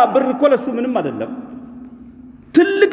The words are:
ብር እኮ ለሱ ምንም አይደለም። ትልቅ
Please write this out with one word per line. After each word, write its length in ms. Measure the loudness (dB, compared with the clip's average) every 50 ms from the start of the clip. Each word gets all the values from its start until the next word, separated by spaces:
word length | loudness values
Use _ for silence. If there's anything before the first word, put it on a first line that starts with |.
| 6
ብር 180 | 4 2 0 0
እኮ 180 | 0 -2 2 2
ለሱ 200 | 2 2 2 -2 -4
ምንም 220 | -6 -6 -4 -4 -4
አይደለም። 360 | -4 -4 -4 -6 -8 -8 -10 -10 -14 -16 -16 -18 -18 -18 -20 -20 -20 -20 -20 -20 -20 -20 -20 -20 -20 -20 -20 -20 -20 -6 0 2
ትልቅ 380 | 4 4 4 2 2 0 2